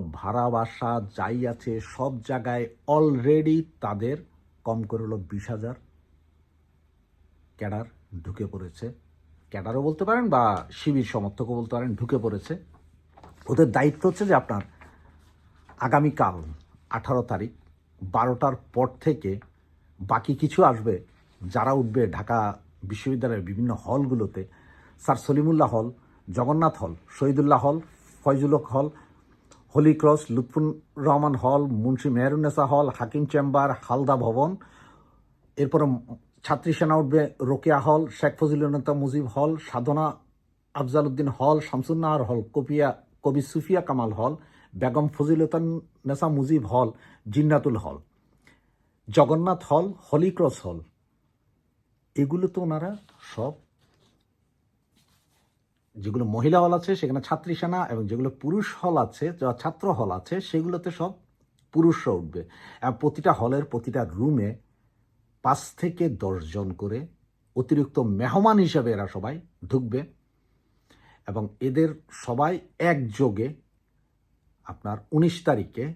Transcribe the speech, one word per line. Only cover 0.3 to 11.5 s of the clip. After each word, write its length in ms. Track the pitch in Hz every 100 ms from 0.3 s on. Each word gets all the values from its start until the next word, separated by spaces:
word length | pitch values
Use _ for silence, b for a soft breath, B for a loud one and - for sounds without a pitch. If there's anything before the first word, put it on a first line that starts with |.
| 117 120
বাসা 420 | 117 113 - 123 117 101 -
যাই 220 | 95 120 123
আছে, 260 | 117 - 113 110 -
সব 160 | 131 127 110
জায়গায় 360 | 127 120 120 117 - - 151
already 640 | 156 135 123 156 156 160 160 _
তাদের 360 | 107 101 117 151 - _ _ _ -
কম 140 | 113
করে 180 | 107 113
হলো 140 | 110 110
বিশ 280 | 90 101 104
হাজার 260 | 110 113 - _ _ _ _ _ _ _ _ _ _ _ _ _ _ _ _ _ _
ক্যাডার 280 | 104 104 117 _ _ 90
ঢুকে 220 | 80 98 101
পড়েছে। 380 | 98 90 - - - _ _ _ _ _
ক্যাডারও 300 | 101 95 123 143
বলতে 160 | 156 196
পারেন 200 | 226 240
বা 140 | 135 113 95 -
শিবির 360 | - - 139 110
সমর্থকও 400 | 113 101 104 117